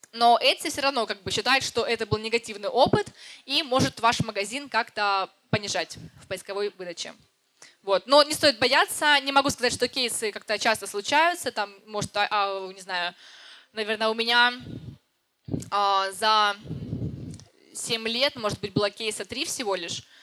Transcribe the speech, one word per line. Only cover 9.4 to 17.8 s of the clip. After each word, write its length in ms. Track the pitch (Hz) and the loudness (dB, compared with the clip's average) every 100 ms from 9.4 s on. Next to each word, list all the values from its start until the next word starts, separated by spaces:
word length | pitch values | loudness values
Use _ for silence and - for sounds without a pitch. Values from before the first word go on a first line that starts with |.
| 277 | 2
сказать, 220 | - 240 | 0 -2
что 140 | 240 247 | 0 -4
кейсы 440 | 269 247 - 220 | -2 -4 -2 -4
как-то 260 | 202 - 208 | -6 -4 0
часто 300 | 233 214 202 | 2 0 -2
случаются, 640 | 202 202 285 339 349 262 | -6 0 4 4 2 -6
там, 200 | 226 202 196 214 | -4 -6 -8 -8
может, 300 | 208 - 202 | -6 -4 -2
а, 100 | 202 | 0
а, 420 | 208 196 196 190 | 0 0 -4 -8
не 80 | 190 | -14
знаю, 320 | 185 185 175 180 - - - - _ | -6 -4 -4 -6 -20 -20 -20 -20 _
наверное, 340 | 214 214 220 220 | -8 -4 0 0
у 80 | 226 | 0
меня, 380 | 233 240 240 247 247 - - - _ _ _ _ - - - | 2 4 4 2 -10 -14 -14 -20 _ _ _ _ -8 -8 -4
а, 420 | 202 202 196 190 | 0 2 2 0
за 440 | 190 220 214 208 202 - - - - - - - - - _ _ | 0 2 4 4 0 -8 -12 -8 -8 -8 -10 -14 -16 -18 _ _
семь 320 | - | -10